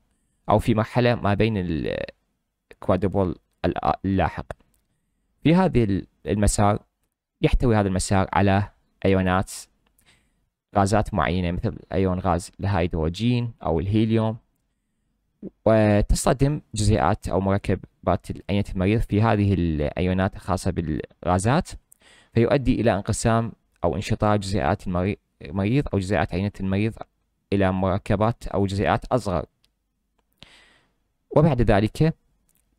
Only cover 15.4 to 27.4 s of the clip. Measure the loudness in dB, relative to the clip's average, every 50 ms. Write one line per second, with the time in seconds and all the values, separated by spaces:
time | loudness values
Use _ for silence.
15.4 | -18 -18 _ _ 0 2 4 4 4 4 4 2 2 2 0 0 2 0 0 2
16.4 | 0 -2 -2 -4 -8 _ -6 -2 0 2 2 2 2 0 0 -2 -4 -4 -2 -2
17.4 | 0 0 0 -2 0 -2 -4 -4 -4 -10 _ _ -2 -2 -2 -2 -2 -8 -12 -10
18.4 | -6 -4 -2 -2 -2 -4 -2 -2 0 2 2 0 0 0 0 2 2 2 2 2
19.4 | 2 2 2 2 0 0 0 -2 -2 -4 -2 -2 -2 0 0 0 0 -2 -4 -6
20.4 | -6 -4 -4 -4 -2 -4 -4 -4 -4 -4 -4 -6 -6 -10 _ -8 -2 0 0 2
21.4 | 2 2 0 0 -2 -4 -10 -18 _ _ -20 _ _ -20 -20 _ _ _ 0 2
22.4 | 2 2 2 2 2 0 0 2 2 2 0 0 0 -4 -4 -2 0 0 0 0
23.4 | -2 -4 -8 _ _ _ _ -4 -2 -2 -2 -2 -2 -4 -2 0 0 2 0 0
24.4 | 0 -2 -2 0 0 0 0 -2 -4 -4 -2 -2 0 -2 -2 -4 _ _ _ -20
25.4 | -14 -10 -6 -2 -2 0 0 0 0 0 -2 -2 -2 0 0 0 0 0 -2 -2
26.4 | -4 -4 -4 -4 -4 -2 -2 0 -2 -2 -4 -8 -16 _ _ _ _ _ _ _